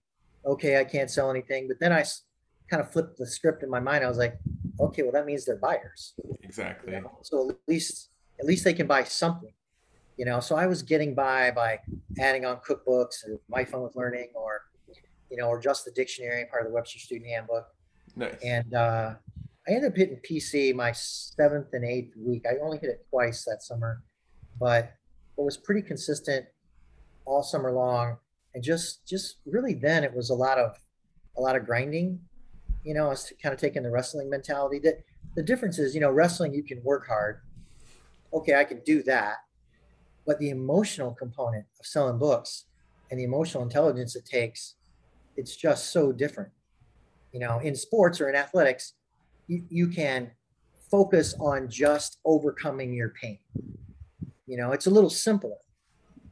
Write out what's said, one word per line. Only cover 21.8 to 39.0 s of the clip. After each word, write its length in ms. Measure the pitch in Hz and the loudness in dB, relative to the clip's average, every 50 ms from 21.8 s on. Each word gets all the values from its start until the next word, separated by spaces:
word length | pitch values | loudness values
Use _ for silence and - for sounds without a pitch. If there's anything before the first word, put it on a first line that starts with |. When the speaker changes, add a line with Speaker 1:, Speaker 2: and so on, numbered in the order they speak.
| 120 | -2
Speaker 1:
eighth 320 | 120 123 127 120 120 - | -2 -2 -4 -4 -8 -10
week. 300 | 110 110 123 120 117 - 117 | -6 -4 -2 -2 -2 0 -2
I 80 | 123 139 151 | -2 -2 -2
only 140 | 156 156 147 | -4 -6 -6
hit 120 | 160 135 | -6 -6
it 160 | 117 - - _ | -6 -6 -6 _
twice 340 | - 127 120 117 117 - - | 0 0 2 0 -2 -4 -6
that 180 | 120 107 - - | -8 -8 -8 -8
summer, 380 | - 123 117 117 113 117 120 - _ _ _ _ _ _ - - - - 117 | -10 -8 -6 -6 -6 -6 -8 -12 _ _ _ _ _ _ -20 -20 -18 -8 -4
but 320 | 123 123 120 117 117 - - _ _ _ _ - - - - - | 0 2 2 2 2 0 -6 _ _ _ _ -20 -20 -10 -6 -4
it 40 | |
was 160 | 143 143 143 - | -2 -2 -4 -4
pretty 240 | - - 202 208 | -2 -2 -2 0
consistent 640 | 202 - 151 135 - - 147 147 - - 139 135 - - _ _ _ _ _ _ - _ _ - - _ _ _ - | -2 -4 -8 -6 -6 -4 -6 -4 -2 -2 -4 -4 -4 -8 _ _ _ _ _ _ -20 _ _ -20 -20 _ _ _ -4
all 180 | 135 135 143 139 | 0 0 0 0
summer 300 | - - 147 131 127 123 | 0 -2 -2 -2 0 0
long. 420 | 127 127 123 123 120 120 120 117 - _ _ _ _ _ _ - | 0 2 2 2 0 0 -2 -4 -8 _ _ _ _ _ _ -14
And 80 | 127 120 | -6 -2
just, 420 | 143 165 165 170 - - - _ | 0 0 0 -2 -6 -10 -12 _
just 340 | - 185 190 - - - _ - | -6 -6 -6 -6 -8 -12 _ -8
really 280 | 147 151 233 254 254 170 | -4 -2 0 0 0 -2
then 320 | 123 127 147 165 160 147 | 0 2 4 4 4 2
it 100 | 135 123 | 0 -2
was 140 | 123 117 120 | -4 -2 0
a 40 | 127 | 0
lot 240 | 120 131 131 131 127 | 2 2 2 4 4
of, 200 | 120 110 - - _ _ _ _ _ _ _ _ - - - 123 | 2 2 -2 -8 _ _ _ _ _ _ _ _ -20 -12 -6 -2
a 40 | |
lot 160 | 131 131 131 127 | 0 0 0 0
of 80 | - | 0
grinding, 520 | 117 117 120 131 147 151 165 175 185 185 180 - - - - - - - - - - - - - | 0 0 0 0 0 -2 -2 -2 -2 -4 -6 -10 -14 -20 -20 -20 -20 -20 -10 -6 -6 -4 -4 -4
you 80 | 151 151 | -2 0
know, 140 | 151 151 143 | 0 0 0
I 20 | |
was 240 | 135 131 - - - - - | 0 -2 -6 -12 -12 -6 -4
kind 80 | 147 135 | -4 -2
of 60 | 131 | 0
taking 240 | - 143 135 147 123 | 0 0 0 -2 -2
the 80 | 120 | -2
wrestling 380 | 117 123 127 - - 147 139 139 | 0 -2 -2 -2 -4 -8 -8 -8
mentality. 500 | 139 135 135 - 147 143 143 135 143 143 | -10 -10 -6 -4 -2 0 0 0 0 2
That 240 | 143 160 156 - - _ _ - - - - | 2 2 2 2 -2 _ _ -20 -18 -10 -6
the 80 | 170 156 | -4 -2
difference 360 | 165 254 247 247 190 170 160 | 0 0 0 0 -2 -2 0
is, 140 | 147 135 135 | 0 0 2
you 60 | 156 | 2
know, 120 | 147 139 | 2 4
wrestling, 420 | 135 147 165 175 170 - 170 147 139 | 6 6 6 4 4 0 -2 -2 -2
you 100 | 147 147 | -4 -6
can 180 | - 131 123 | -8 -8 -6
work 240 | 120 131 143 135 - | -2 0 0 0 0
hard. 360 | - 117 107 104 107 107 - - - - - - - - - - - - - - - - - _ _ - | -2 -2 -2 0 -2 -4 -6 -12 -20 -20 -20 -20 -20 -20 -20 -20 -20 -20 -20 -20 -20 -20 -20 _ _ -4
Okay, 220 | 160 156 - 139 | -2 2 4 6
I 80 | 139 147 | 6 4
can 160 | 143 131 117 - | 4 -2 -4 0
do 180 | 151 156 151 | 2 2 4